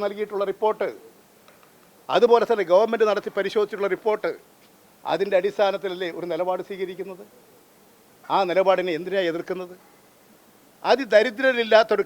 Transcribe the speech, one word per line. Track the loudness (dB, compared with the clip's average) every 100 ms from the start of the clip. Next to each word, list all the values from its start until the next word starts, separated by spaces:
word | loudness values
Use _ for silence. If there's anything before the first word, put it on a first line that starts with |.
നൽകിയിട്ടുള്ള | -4 -6 -8 -6
റിപ്പോർട്ട്, | -6 -2 -2 -2 -4 -8 -16 -20 _ _ _ -20 _ _ _ _ -2
അതുപോലെ | 2 6 6 4
തന്നെ | 0
ഗവൺമെൻറ് | 4 4 4 0 0
നടത്തി | 0 -4 -4
പരിശോധിച്ചിട്ടുള്ള | -4 -2 -4 -4 -4 -4
റിപ്പോർട്ട്, | -2 -2 -4 -8 -14 _ _ _ _ _
അതിൻ്റെ | -6 -4 0 0
അടിസ്ഥാനത്തിലല്ലേ | 0 0 -2 -2 -6 -6 -8
ഒരു | -6 -6
നിലപാട് | -4 -4 -4
സ്വീകരിക്കുന്നത്? | -6 -8 -8 -10 -12 -14 -20 -20 _ -20 _ _ _ _ _ _ -4
ആ | -2
നിലപാടിനെ | 0 2 2 2 0
എന്തിനാണ് | -4 -4 -4 -2
എതിർക്കുന്നത്? | -4 -6 -8 -10 -16 -20 _ _ _ _ _ _ _ _ _
അതിദരിദ്രരില്ലാത്തൊരു | 0 2 4 4 4 0 0 0 4 4 6 0